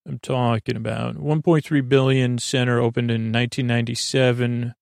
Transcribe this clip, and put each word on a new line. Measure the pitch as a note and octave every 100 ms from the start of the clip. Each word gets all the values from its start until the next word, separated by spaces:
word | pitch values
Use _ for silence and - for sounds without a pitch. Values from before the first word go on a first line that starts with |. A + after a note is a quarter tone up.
| -
I'm | C3
talking | - C3 A#2+ A2+ - A2+
about. | A2+ A2+ A#2+ A#2
One | C#3+ D#3
point | F3 D#3+
three | - D3
billion | B2 C3+ C3 C3 B2 A#2+
center | - B2+ B2 A#2+
opened | A#2+ A#2+ A#2+
in | A2+ A2+
nineteen | A#2 B2 - B2
ninety-seven. | A#2+ A#2 - - C3+ B2+ A#2+ A#2+ A#2+ A#2+ -